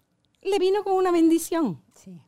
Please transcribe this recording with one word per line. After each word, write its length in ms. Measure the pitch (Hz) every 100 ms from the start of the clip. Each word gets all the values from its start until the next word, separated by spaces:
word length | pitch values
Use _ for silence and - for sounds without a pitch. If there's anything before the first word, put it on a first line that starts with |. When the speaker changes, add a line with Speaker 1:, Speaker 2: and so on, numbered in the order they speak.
| _ _ _ _
Speaker 1:
le 160 | - 392
vino 240 | 370 403
con 100 | 403
una 160 | 370 370
bendición. 680 | 339 330 330 - 330 277 147 _ _
Speaker 2:
Sí. 160 | - 175